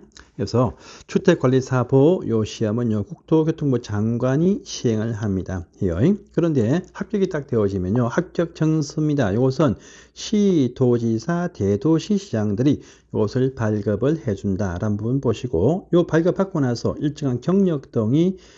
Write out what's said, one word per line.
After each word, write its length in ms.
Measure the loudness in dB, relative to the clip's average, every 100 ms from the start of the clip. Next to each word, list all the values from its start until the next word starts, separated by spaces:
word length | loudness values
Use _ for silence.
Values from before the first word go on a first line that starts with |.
| -2 -20 -18
그래서 420 | -8 -2 0 0 -2 -14 -20 -6
주택관리사보 1160 | 0 2 4 4 2 2 0 2 4 4 4 0
요 160 | -2
시험은 480 | -2 -2 -2 0 0
요 140 | -2
국토교통부 760 | -4 -10 0 2 2 0 0 -2
장관이 800 | -2 -2 0 0 0 2 2 0
시행을 480 | -4 -4 0 0 -2
합니다. 520 | -4 -2 -2 -4 -8 -10 _
요. 120 | -2 2 2 0 -2
그런데 480 | -2 0 2 2 0 -4
합격이 360 | -10 -6 -2 -2
딱 180 | -4 -4
되어지면요. 600 | 0 0 0 -2 0 0
합격 480 | -2 -4 -4 -4 -2
점수입니다. 760 | 0 0 -2 -2 -2 0 0
요것은 440 | 2 0 2 0 0 -8 -20 -20
시, 600 | -16 -4 2 2 4 0
도지사, 760 | 2 2 2 0 -2 -2 -4 -4
대도시 680 | -2 0 2 2 0 0 -2
시장들이 640 | -2 -2 -2 0 0 0 -4 -20 _
요것을 400 | -2 0 0 -2
발급을 720 | 0 -2 0 0 0 0 0 -2
해준다라는 680 | -4 -2 -2 -2 -2 -2 -2
부분 240 | -2 -2
보시고 680 | 0 -2 -2 0 2 0 0
요 120 | 0
발급받고 540 | 2 2 0 0 -2 -2
나서 380 | -2 -2 -4 -4
일정한 420 | -4 -4 -4 -4
경력 520 | 0 2 2 0 -4
등이 460 | -2 2 2 2 -2 -10